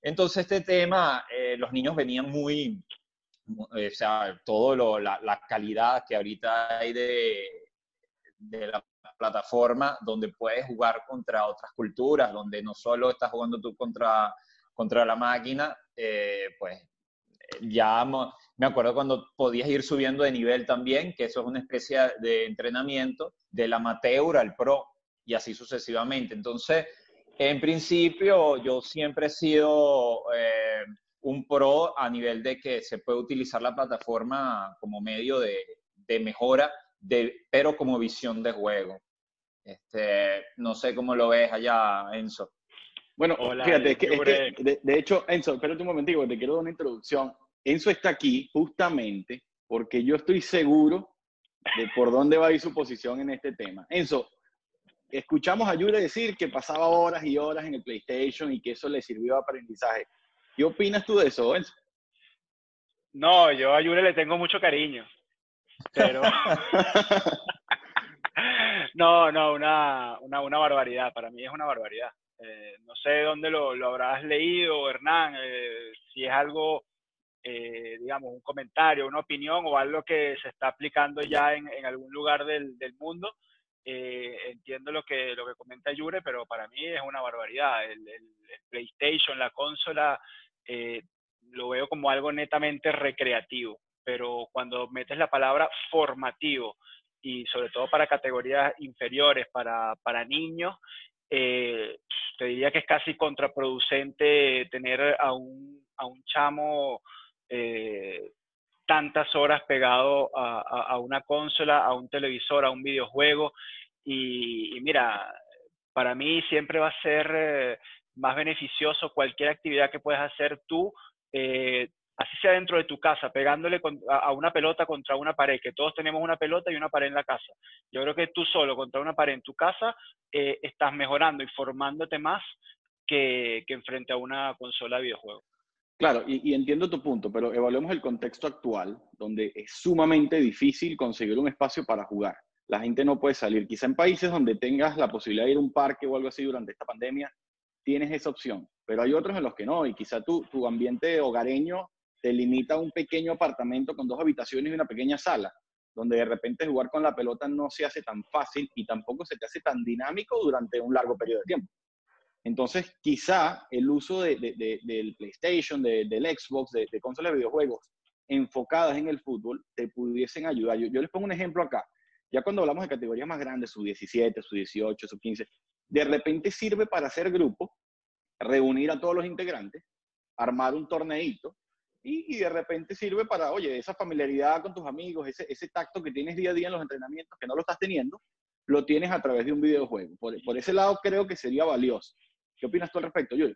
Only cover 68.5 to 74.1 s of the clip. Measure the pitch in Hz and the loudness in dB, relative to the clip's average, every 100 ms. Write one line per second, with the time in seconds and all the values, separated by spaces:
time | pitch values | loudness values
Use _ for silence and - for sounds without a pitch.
68.5 | 254 220 202 143 - 170 170 165 156 156 | 0 0 -2 -6 6 8 10 8 6 4
69.5 | 147 151 156 147 135 123 117 131 139 139 | 4 4 4 4 2 -4 -8 -6 -4 0
70.5 | 147 151 139 123 123 127 120 117 120 131 | 4 4 4 2 0 -2 -4 -10 -10 -12
71.5 | 151 151 123 107 107 120 _ _ _ 113 | -6 -4 -2 -4 -8 -10 _ _ _ -18
72.5 | 110 107 104 113 120 143 147 151 151 160 | -16 -18 -20 _ -6 2 2 2 0 -2
73.5 | 160 143 127 127 127 127 | 0 0 0 -2 0 0